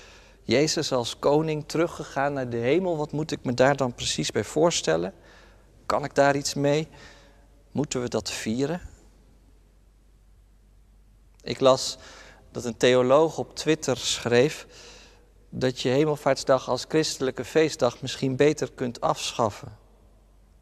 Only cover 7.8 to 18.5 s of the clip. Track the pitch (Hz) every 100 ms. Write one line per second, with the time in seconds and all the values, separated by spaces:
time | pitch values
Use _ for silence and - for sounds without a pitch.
7.8 | 110 127 120 113 - - 110 120 139 175
8.8 | - - - _ _ _ _ _ _ _
9.8 | _ _ _ _ _ _ _ _ _ _
10.8 | _ _ _ _ _ _ - 120 135 131
11.8 | - - - - - - - 120 120 113
12.8 | 127 127 127 143 160 151 123 - 151 156
13.8 | - 123 - - 117 120 151 - - -
14.8 | - - - - _ _ _ 120 127 123
15.8 | 131 135 156 143 190 175 - 131 - 123
16.8 | - 160 156 - 131 127 117 160 156 -
17.8 | 123 - 127 - 135 127 147